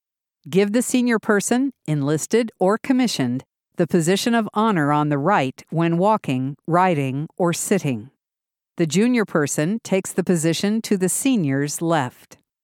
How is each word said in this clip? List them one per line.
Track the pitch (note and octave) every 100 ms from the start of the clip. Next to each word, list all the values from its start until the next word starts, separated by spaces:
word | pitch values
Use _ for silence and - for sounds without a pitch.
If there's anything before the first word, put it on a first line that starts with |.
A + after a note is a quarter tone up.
| _ _ _ _ C#3
Give | F3+ G3+
the | A#3+
senior | - B3+ A#3+ A3
person, | - G3+ - A#3+ C4+ - -
enlisted | D3+ C#3 D#3 - A3 A3+ -
or | F#3 A3+
commissioned, | - B3+ B3 - B2 C3 - _ _ -
the | E3
position | F3 D#3+ F#3+ A#3+ A#3
of | G#3
honor | G#3+ A3+ F3+ C#3+
on | D3 D3+
the | C#3+
right | D#3+ G3+ C3 - -
when | E3 E3+ E3+
walking, | G3+ G#3+ - C3 C3 D3 -
riding, | E3+ F#3 D3 C3+ C3+ D#3 -
or | F3
sitting. | E3 - G3 D3 A2+ - _ _ _ _ _ _ -
The | E3
junior | E3+ A#3+ A#3+
person | G3 E3+ C#3+ - D#3 A3+ -
takes | F#3+ -
the | -
position | F3+ F3 E3 D#3+ G3+ A3
to | - G3
the | F3+
senior's | - C4+ A#3 C#3+ C3+ C#3+ -
left. | E3 D#3+ B2 - - - _ _